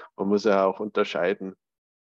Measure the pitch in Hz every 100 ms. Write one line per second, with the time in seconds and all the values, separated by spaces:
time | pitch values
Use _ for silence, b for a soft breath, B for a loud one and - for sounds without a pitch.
0 | B - 98 104 107 98 95 92 107 104
1 | 104 - 87 104 95 92 _ _ _ _